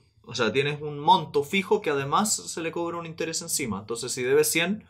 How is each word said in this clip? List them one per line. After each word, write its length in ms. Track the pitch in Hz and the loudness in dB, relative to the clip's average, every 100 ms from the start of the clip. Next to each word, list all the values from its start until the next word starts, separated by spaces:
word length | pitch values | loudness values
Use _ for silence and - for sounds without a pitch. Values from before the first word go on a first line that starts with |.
| _ _ | _ _
o 120 | - | -8
sea, 160 | 120 110 | 0 2
tienes 300 | 131 139 147 | 2 0 -2
un 180 | 151 143 | -6 0
monto 460 | 151 185 147 147 | 4 4 2 -2
fijo 380 | 139 196 190 202 | 0 0 2 2
que 80 | 165 | 2
además 440 | 143 139 165 208 | -2 2 2 2
se 280 | - 170 - | -2 -4 -8
le 100 | 165 | -6
cobra 240 | 165 170 170 | -4 -4 -6
un 80 | 165 | -8
interés 360 | 160 165 160 | -6 -6 -6
encima. 380 | 170 - 127 98 | -4 -4 -2 -6
Entonces, 320 | 107 117 123 | -6 -6 -6
si 100 | 131 | -2
debes 260 | 127 147 151 | 4 4 6
cien 360 | 165 170 214 | 4 2 -2